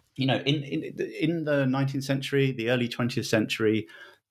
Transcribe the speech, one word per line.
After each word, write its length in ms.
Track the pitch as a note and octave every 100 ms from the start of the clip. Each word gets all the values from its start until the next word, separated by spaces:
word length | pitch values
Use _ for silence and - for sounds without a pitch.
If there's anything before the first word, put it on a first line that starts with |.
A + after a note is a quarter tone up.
| _ -
you 100 | C3
know, 160 | A2+
in, 200 | C#3 D3+
in, 180 | - D#3+ - - F#3+ -
in 260 | D#3+ E3+
the 200 | D3+ C#3+
nineteenth 400 | C3 C3+ C#3 C#3
century, 460 | C3+ C#3 C#3 C#3 C3+
the 180 | A2+ A2+
early 200 | B2+ A#2+
twentieth 380 | - A#2+ - G#2
century, 600 | A2 G#2 - A2 A2 - - - - _